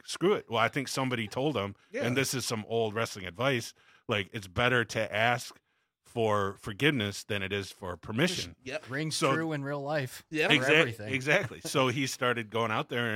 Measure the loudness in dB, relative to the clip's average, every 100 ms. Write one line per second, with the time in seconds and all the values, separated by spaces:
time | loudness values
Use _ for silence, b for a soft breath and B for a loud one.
0 | -12 0 2 2 0 2 2 0 -4 -2
1 | -2 -2 -4 -2 -2 0 -4 -6 b -4
2 | -2 0 0 -2 -2 -4 -2 0 0 0
3 | -4 -6 -10 -2 0 0 -2 -14 b b
4 | b -2 -2 -8 -8 0 4 4 2 -2
5 | -2 2 2 2 -4 -16 _ _ _ _
6 | _ 0 2 4 2 -4 -10 0 2 2
7 | -2 -4 -6 -4 -2 -4 -6 -10 -10 -10
8 | -6 0 0 0 -6 -10 -10 -10 -6 -4
9 | -4 0 2 2 0 -4 -4 -6 -2 -2
10 | -4 -8 -8 0 4 4 6 6 4 0
11 | -4 -2 2 2 2 -8 -2 2 4 2
12 | -2 0 0 0 -2 -2 0 0 -2 -2
13 | 0